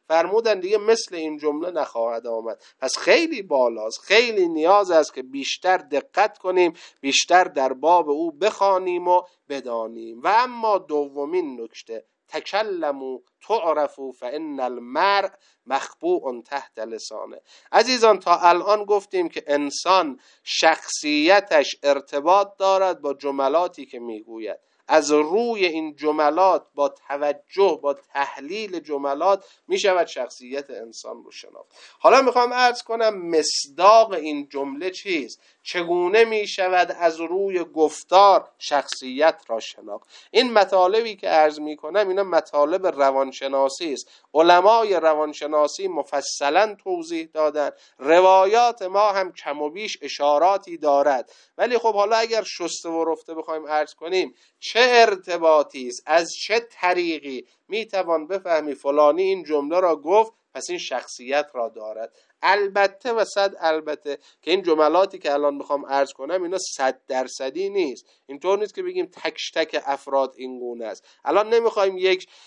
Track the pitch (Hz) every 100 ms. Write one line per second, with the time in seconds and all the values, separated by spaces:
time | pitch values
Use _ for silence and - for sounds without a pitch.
0 | - 160 170 214 226 196 180 208 208 226
1 | - 175 160 151 147 147 175 170 135 117
2 | 117 113 120 113 113 - _ _ 131 -
3 | 170 254 330 262 190 139 123 110 110 -
4 | - 214 240 214 175 160 165 202 185 165
5 | 143 131 131 139 131 - 180 180 143 143
6 | - - 208 - 185 185 175 170 - _
7 | 180 - - 180 180 143 131 131 151 175
8 | 156 147 170 143 202 - 196 185 185 175
9 | 180 180 180 _ - 139 123 117 113 113
10 | 113 113 160 220 254 233 220 196 185 147
11 | 143 139 143 180 156 123 113 - - 113
12 | - _ _ 156 - 196 220 180 151 139
13 | 131 127 _ _ - 214 165 151 143 -
14 | 135 123 123 151 160 135 123 120 120 143
15 | 196 202 196 - _ _ - 170 - -
16 | 165 180 135 120 - 139 - - 113 110
17 | - 110 104 110 _ - _ 190 233 247
18 | 220 196 180 175 175 175 190 214 202 208
19 | - 185 165 160 151 143 143 - 170 190
20 | 160 127 _ _ - - 160 156 - -
21 | 151 151 160 202 196 160 131 - 143 139
22 | - 147 156 196 196 196 196 190 190 170
23 | 143 139 143 139 135 160 180 - 131 123
24 | 120 107 113 113 107 - _ _ - 156
25 | 147 151 151 202 240 220 180 160 156 143
26 | 151 156 147 160 190 190 - - 139 -
27 | - 143 147 143 _ 190 196 151 143 139
28 | _ 139 139 139 143 208 214 170 151 143
29 | 139 143 180 196 - _ - 190 196 180
30 | 160 135 120 - 123 139 139 110 113 110
31 | 117 120 113 - - - - _ - _
32 | 165 254 262 247 247 247 247 240 - 226
33 | 220 196 170 160 151 - 143 139 190 226
34 | 220 175 156 147 143 139 139 139 185 185
35 | 202 165 117 - _ _ - 180 170 175
36 | 175 214 226 214 202 - 185 180 175 170
37 | 170 160 165 185 196 175 165 160 151 -
38 | - 180 202 170 - _ - 143 - -
39 | 131 131 156 - - 113 - - 107 104
40 | - - _ 214 254 214 190 190 180 220
41 | 226 196 185 160 156 151 151 151 151 196
42 | 196 190 190 165 - 147 147 185 185 143
43 | 135 135 135 - 135 135 135 - 170 123
44 | - _ _ 147 170 175 196 226 214 175
45 | 160 151 151 147 147 151 147 - 190 160
46 | 139 143 - - 143 170 214 202 196 175
47 | 160 165 160 156 151 151 139 - _ _
48 | 135 170 185 190 190 226 240 233 185 196
49 | 214 196 185 175 156 147 151 180 214 -
50 | 143 - 147 147 175 196 185 165 151 143
51 | 143 131 - _ _ - 233 233 233 202
52 | 202 226 233 220 190 - 170 - 170 165
53 | 165 160 - 160 156 160 147 151 147 -
54 | 165 185 139 - _ _ - 220 247 240
55 | 226 190 185 170 165 156 143 135 123 120
56 | - 165 170 - - 226 233 - 180 175
57 | 170 156 143 127 - _ _ 214 220 190
58 | 175 160 156 190 185 160 151 131 139 147
59 | 147 165 190 190 151 151 143 175 180 151
60 | 147 208 220 _ _ 131 - 175 - 123
61 | - - 123 143 143 127 117 113 107 107
62 | 113 _ _ _ 170 202 196 196 196 190
63 | 254 226 196 202 196 202 165 160 156 147
64 | 147 139 _ _ 156 190 170 156 151 175
65 | 190 190 151 143 147 143 139 143 135 139
66 | 139 - 139 185 175 185 - - 131 135
67 | - 127 127 - 135 156 196 202 156 110
68 | _ _ - 139 175 202 208 190 180 185
69 | 175 - 160 160 - 170 160 151 139 139
70 | - 135 131 127 127 127 120 117 110 98
71 | _ _ - 180 214 233 233 220 196 185
72 | 185 185 - _